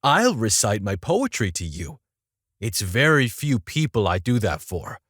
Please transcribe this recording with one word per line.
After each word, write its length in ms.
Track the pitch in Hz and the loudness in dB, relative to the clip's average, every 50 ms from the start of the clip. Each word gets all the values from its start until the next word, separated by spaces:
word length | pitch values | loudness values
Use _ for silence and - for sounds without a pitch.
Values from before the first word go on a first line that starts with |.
| - | 4
I'll 320 | 139 143 180 233 254 208 | 4 4 6 4 4 2
recite 440 | 123 113 110 - - - 107 101 104 | 2 0 2 2 2 2 2 0 0
my 140 | 95 98 98 | -2 -4 -4
poetry 560 | 92 - - 165 220 277 254 - - 113 95 | -4 -2 0 0 0 0 -2 -2 -2 -2 -2
to 120 | 85 - 90 | -2 -6 -8
you. 340 | 82 73 87 85 73 - - _ _ _ _ _ _ _ _ _ _ _ _ | -8 -8 -10 -12 -12 -12 -18 _ _ _ _ _ _ _ _ _ _ _ _
It's 220 | 101 113 - - | -8 -6 -4 -4
very 440 | 107 92 90 120 139 156 156 143 131 | -4 -2 2 2 4 6 4 4 2
few 320 | 117 - - - 147 135 107 | 0 -2 -6 -2 -2 -2 -2
people 480 | - - - 151 160 139 - 117 104 | -2 -4 -2 -2 -2 0 0 0 0
I 120 | 90 90 92 | 2 0 0
do 200 | 87 123 123 120 | 0 0 0 2
that 220 | 104 92 71 - | 2 0 -4 -4
for. 400 | - - 92 85 - - - - _ | -8 -8 -8 -8 -8 -10 -16 -16 _